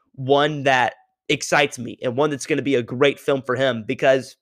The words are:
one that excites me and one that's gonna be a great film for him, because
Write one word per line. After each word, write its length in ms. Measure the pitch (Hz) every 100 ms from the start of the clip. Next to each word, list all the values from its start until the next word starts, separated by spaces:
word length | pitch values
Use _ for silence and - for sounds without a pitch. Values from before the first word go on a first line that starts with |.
| _ -
one 480 | 131 143 151 147
that 320 | 135 131 117 - _ _ -
excites 500 | 151 - 156 147 -
me 180 | 117 -
and 140 | 127 120
one 120 | 151
that's 160 | 139 -
gonna 160 | 143
be 140 | 139 127
a 80 |
great 340 | 113 127 143 135
film 240 | - 139
for 140 | - 127
him, 300 | 135 117 101
because 480 | 135 139 135 120 -